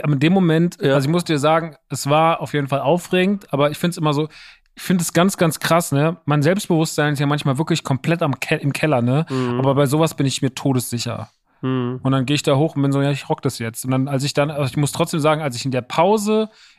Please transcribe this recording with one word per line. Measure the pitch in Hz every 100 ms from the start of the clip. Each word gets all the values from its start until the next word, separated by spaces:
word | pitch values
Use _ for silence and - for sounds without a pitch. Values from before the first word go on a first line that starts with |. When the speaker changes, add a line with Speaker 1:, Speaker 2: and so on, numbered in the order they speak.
Speaker 1:
aber | 147
in | 139
dem | 156
Moment, | 190 170 160 175 -
Speaker 2:
Ja. | 139
Speaker 1:
also | 139 135
ich |
muss | 175
dir | 170 151
sagen, | 147 165 165 - _
es | 135 139
war | 151 160 165
auf | 156
jeden | 147 135
Fall | 139
aufregend, | 131 175 - 185 185 202 -
aber | 139 147
ich | 151
find's | 175 175
immer | 151
so, | 143 156 - - - _
ich | -
find | - 180
es | 165
ganz, | 165 190 -
ganz | 170 -
krass, | - 165 -
ne? | 139 160 175 -
Mein | 147
Selbstbewusstsein | 143 196 - 165 160 - 147
ist | 143
ja | 143
manchmal | 147 143 131
wirklich | 160 165
komplett | - 131 147 170
am | 156 127
Ke-, | - 156
im | 143
Keller, | - 156 127
ne? | 120 139 165
Speaker 2:
Mhm. | 131 123 120
Speaker 1:
Aber | 135
bei | 135 139
sowas | 156 160
bin | - 135
ich | -
mir | 131
todessicher. | - 139 127 - 120 120 107 110 _ _ _
Speaker 2:
Mhm. | 131 131 123 127
Speaker 1:
Und | 135
dann | 135 127
geh |
ich | 147
da | - 135
hoch | 156 139
und |
bin | 139
so, | 139
„Ja, | 139
ich | 139 -
rock | 156
das | 131 -
jetzt.“ | 113 - 127
Und |
dann, | 131 135
als | 135
ich | 143
dann, | - 143
also | 147 135
ich | 151
muss | 143
trotzdem | - 170 165
sagen, | 147 151
als | 151 117
ich |
in | 135
der | 127
Pause | - - 185 214 202 214 214 - -